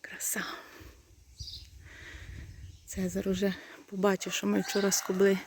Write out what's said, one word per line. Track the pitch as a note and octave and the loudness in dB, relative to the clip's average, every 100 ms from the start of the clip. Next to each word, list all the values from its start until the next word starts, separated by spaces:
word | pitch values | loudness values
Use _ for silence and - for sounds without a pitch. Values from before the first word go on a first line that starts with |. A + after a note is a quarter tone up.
Краса. | - - - G#3+ - - - - - - - - - - - - - - - - - - - - - - - - - | -14 -6 -4 -2 -4 -10 -14 -18 -20 -20 -20 -20 -20 -14 -12 -12 -16 -18 -18 -18 -16 -16 -14 -14 -14 -16 -18 -18 -10
Цезар | - F#3 F#3 G3 | -2 -2 0 0
уже | F#3 G3 F3+ - - - | 2 2 0 -10 -18 -10
побачив, | G3 G3+ F#3+ - | 2 4 4 0
що | - G3+ | 0 2
ми | G3+ | 2
вчора | F#3 G3+ G3 | 2 2 4
скубли | F#3+ - F#3 G3 F#3+ | 2 2 6 6 6